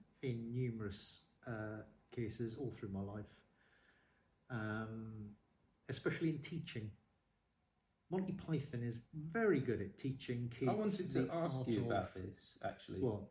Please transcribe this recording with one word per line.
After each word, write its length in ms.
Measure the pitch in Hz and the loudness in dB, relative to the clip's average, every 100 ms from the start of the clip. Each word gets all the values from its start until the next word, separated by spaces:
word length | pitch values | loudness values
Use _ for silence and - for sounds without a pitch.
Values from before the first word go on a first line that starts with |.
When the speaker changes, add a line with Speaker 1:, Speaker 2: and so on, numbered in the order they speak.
| - _ | -12 _
Speaker 1:
in 320 | 135 117 117 | -2 -2 0
numerous, 680 | 123 127 113 104 - - - - _ - | 0 0 0 -4 -4 -8 -10 -16 _ -6
uh, 360 | 110 107 107 - - _ | -4 -4 -6 -10 -18 _
cases 420 | - 110 - 113 127 | -4 -2 0 -2 -2
all 140 | 127 - | -4 -4
through 120 | 107 | -4
my 100 | 95 | -2
life. 240 | 98 104 104 - _ _ _ _ _ _ _ _ _ _ - | -2 -4 -8 -14 _ _ _ _ _ _ _ _ _ _ -8
Um, 800 | 120 107 107 110 113 110 110 104 104 _ _ _ _ - | -4 -2 -2 -4 -6 -8 -8 -10 -12 _ _ _ _ -8
especially 420 | 131 156 156 165 | -2 0 2 2
in 80 | 151 | 0
teaching. 520 | - 170 - 117 107 - _ _ _ _ _ _ _ _ _ _ - | -4 -6 -4 -4 -6 -8 _ _ _ _ _ _ _ _ _ _ 0
Monty 220 | 185 - | 2 2
Python 500 | - - 151 - 120 | -2 2 0 2 -2
is 180 | 120 110 - 156 156 | -2 -2 -6 -8 -2
very 260 | 233 220 143 | 4 6 6
good 220 | 127 101 | 4 2
at 180 | 98 - | 0 -2
teaching 540 | 139 - - 120 120 - | -2 -2 -2 -2 -2 2
kids 140 | - | 2
Speaker 2:
I 40 | |
wanted 360 | 208 214 190 175 | 4 4 2 2
to 120 | 131 | 2
Speaker 1:
the 120 | 131 | 2
Speaker 2:
ask 220 | 170 165 131 | 2 2 2
Speaker 1:
art 100 | 120 | 2
Speaker 2:
you 120 | 107 | 4
Speaker 1:
of 60 | 117 | 4
Speaker 2:
about 280 | 98 95 | 4 2
this, 420 | 95 95 - - - | -4 -8 -10 -16 -6
actually. 360 | 101 - - 92 | -4 -4 -6 0
Speaker 1:
What? 220 | 120 104 - | 2 2 -4